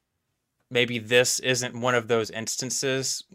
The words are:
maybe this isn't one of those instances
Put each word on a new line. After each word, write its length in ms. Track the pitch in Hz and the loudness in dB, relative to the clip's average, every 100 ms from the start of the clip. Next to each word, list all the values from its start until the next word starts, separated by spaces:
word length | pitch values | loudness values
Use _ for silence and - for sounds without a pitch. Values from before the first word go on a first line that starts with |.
| _ _ _ _ _ _ - | _ _ _ _ _ _ -4
maybe 300 | 120 123 120 | 0 2 0
this 400 | 107 123 127 - | 2 4 4 0
isn't 400 | - 123 123 120 | 0 -2 -2 -2
one 160 | 123 123 | 2 2
of 100 | 110 | 2
those 240 | 117 107 | 0 0
instances 920 | 113 110 - 127 - 135 131 131 - - | -6 -6 -6 -4 -2 -2 -2 -2 -6 -10